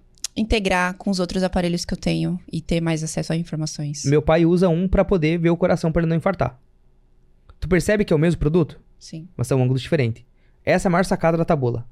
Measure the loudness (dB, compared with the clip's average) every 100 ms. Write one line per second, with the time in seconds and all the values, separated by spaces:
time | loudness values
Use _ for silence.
0 | _ _ -10 -4 0 0 0 0 -2 -2
1 | -4 -2 -2 0 0 0 0 -2 -4 -4
2 | -2 0 -2 -4 -8 -10 -2 -2 0 -2
3 | -4 -6 -4 -4 -4 -6 -6 -6 -8 -6
4 | 0 2 4 4 4 4 2 2 0 2
5 | 2 2 2 2 0 2 2 0 0 0
6 | 0 0 0 -2 -4 -6 _ _ _ _
7 | _ _ _ _ -20 -10 -2 0 2 0
8 | 2 2 2 2 2 2 0 -4 -20 -20
9 | -18 -18 -12 -6 -2 0 2 0 -2 0
10 | 0 -4 -12 _ _ _ 0 2 2 2
11 | 2 0 2 2 2 0 0 -2 -8